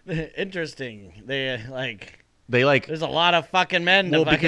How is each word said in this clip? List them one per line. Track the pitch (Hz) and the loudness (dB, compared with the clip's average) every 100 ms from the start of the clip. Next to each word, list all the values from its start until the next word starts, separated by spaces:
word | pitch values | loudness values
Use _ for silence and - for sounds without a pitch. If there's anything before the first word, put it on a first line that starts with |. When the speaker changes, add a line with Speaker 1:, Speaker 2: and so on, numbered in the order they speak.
| - | -8
Speaker 1:
<laughs> | 165 156 - | -6 -6 -8
Interesting. | 190 185 156 - 131 104 98 87 | -8 -6 -8 -8 -12 -12 -18 -16
They, | 107 135 135 | -8 -4 -4
uh, | 127 113 | -6 -8
like, | 131 131 107 - - _ _ - | -8 -8 -10 -16 -20 _ _ -2
Speaker 2:
they, | 123 | 2
like, | 135 139 - | 4 4 2
Speaker 1:
there's | 156 | -6
a | 156 | -4
lot | 135 175 | 0 4
of | 175 - | 2 2
fucking | 185 180 180 | 0 0 0
men | 170 190 185 | 2 2 4
to | 156 | 2
Speaker 2:
Well, | 156 | 2
Speaker 1:
fucking | 151 | 2